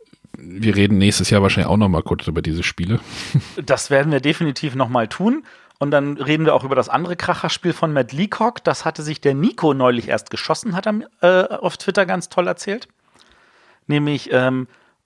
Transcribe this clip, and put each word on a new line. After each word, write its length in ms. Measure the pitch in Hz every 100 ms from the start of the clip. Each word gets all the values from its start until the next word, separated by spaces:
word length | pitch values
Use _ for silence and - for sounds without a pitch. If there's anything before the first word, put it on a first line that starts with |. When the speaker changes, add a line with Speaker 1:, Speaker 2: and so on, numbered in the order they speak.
| _ _ _ -
Speaker 1:
wir 380 | 85 95 113 98
reden 220 | 101 101
nächstes 320 | 101 - 90
Jahr 120 | 104
wahrscheinlich 280 | 98 101 -
auch 80 | 104
noch 120 | 101
mal 140 | 80
kurz 240 | - - -
über 140 | 80
diese 220 | 80 82
Spiele. 360 | - - 87 120 - - -
<laughs> 340 | 131 - - 139
Speaker 2:
Das 240 | 131 -
werden 220 | 139 147
wir 100 | 143
definitiv 540 | 139 - 160 131 151 127
noch 140 | 120
mal 180 | 123 110
tun. 360 | - 202 294 - - _ _
Und 120 | 143
dann 280 | 147 143 147
reden 280 | 135 156 160
wir 80 |
auch 100 | 143
über 120 | 135 127
das 140 | -
andere 260 | 131 175 175
Kracherspiel 580 | - 180 170 - 180
von 180 | 156 160
Matt 200 | 147 120
Leacock. 520 | 139 202 - 233 -
Das 220 | - 139 160
hatte 160 | -
sich 180 | 151 147
der 140 | 143
Nico 400 | 139 196 - 160
neulich 340 | 135 127 120 113
erst 220 | 117 -
geschossen, 460 | - - 156 233 180
hat 100 | 214
er, 160 | 214 - _
äh, 340 | 175 185 202 -
auf 220 | 180 -
Twitter 280 | - 190 180
ganz 240 | 185 -
toll 180 | - 180
erzählt. 400 | 175 - 214 - _ _ _ _ _ _ _ _ _ -
Nämlich, 440 | 147 147 139 -
ähm, 360 | 127 127 131 127 _ _ _